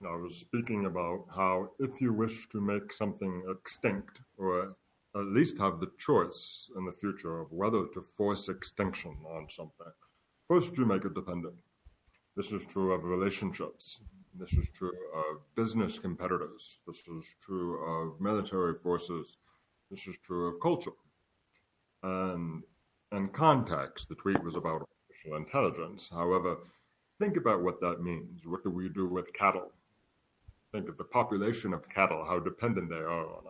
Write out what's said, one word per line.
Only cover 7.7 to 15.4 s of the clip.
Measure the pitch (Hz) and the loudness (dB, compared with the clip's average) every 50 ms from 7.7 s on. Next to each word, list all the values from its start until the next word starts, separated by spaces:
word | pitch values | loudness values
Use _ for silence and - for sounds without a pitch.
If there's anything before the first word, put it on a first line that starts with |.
| 113 104 90 | 4 4 2
to | - - 92 87 - - | 0 -4 -10 -12 -6 -2
force | - 104 101 101 95 - - | 2 2 2 2 0 -2 -4
extinction | 92 92 - - - - 101 95 92 - - 87 76 73 78 80 | -6 -6 -8 -6 -2 0 0 0 0 -4 -6 -8 -10 -12 -12 -10
on | 82 80 78 73 | -10 -10 -10 -10
something, | - - 82 78 - - 85 82 - _ _ _ _ _ _ _ _ _ _ - | -12 -12 -12 -12 -14 -18 -20 -20 -20 _ _ _ _ _ _ _ _ _ _ 4
first | 170 180 120 - - - | 4 6 4 4 2 2
you | 127 | 4
make | 113 98 95 95 | 6 4 4 2
it | 98 80 | 0 -4
dependent. | 95 92 - 90 87 82 78 - - _ _ _ _ - - - _ _ _ _ _ _ _ - - | -4 -4 -4 -4 -6 -6 -8 -10 -14 _ _ _ _ -20 -20 -20 _ _ _ _ _ _ _ -6 -6
This | 98 - 107 | -4 -4 -4
is | 98 92 - | -6 -6 -4
true | - 98 95 92 92 | -2 2 4 4 4
of | 87 80 | 2 2
relationships. | 87 90 90 95 98 95 - 107 95 - - 82 - - - - - - - - - - - - _ - 92 | 0 0 2 2 2 0 0 -2 -4 -2 -4 -6 -6 -8 -10 -10 -12 -10 -12 -14 -18 -20 -20 -20 _ -16 -14
This | 92 - - | -4 0 2
is | - - - | 2 2 2
true | - - 92 90 90 90 92 76 78 | -2 -6 -6 -6 -6 -6 -8 -8 -4
of | 80 78 78 78 76 | -4 -4 -4 -4 -8